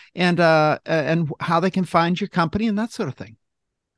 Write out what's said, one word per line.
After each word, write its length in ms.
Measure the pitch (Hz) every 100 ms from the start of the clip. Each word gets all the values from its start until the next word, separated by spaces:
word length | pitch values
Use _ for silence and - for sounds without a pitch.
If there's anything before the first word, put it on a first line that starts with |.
| -
and, 260 | - 180 170
uh, 380 | 165 156 151 - -
and 460 | 160 151 170 147 -
how 200 | - 165
they 120 | 185
can 140 | 190 175
find 340 | 175 170 175
your 80 | 202
company 400 | 185 - 208 226
and 100 | 202
that 140 | 233
sort 180 | - 156
of 60 | -
thing. 220 | 107 110 _ _ _ _ _